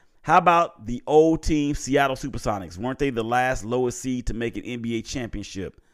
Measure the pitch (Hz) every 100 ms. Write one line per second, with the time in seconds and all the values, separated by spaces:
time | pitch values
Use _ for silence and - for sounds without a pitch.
0 | _ _ - 180 175 170 170 - 107 123
1 | - 151 160 160 - 151 147 147 - 139
2 | 139 131 143 113 120 104 87 87 120 131
3 | 143 117 113 123 127 131 104 123 127 120
4 | 131 127 117 110 117 107 95 120 117 117
5 | 110 139 120 104 98 98 87 - _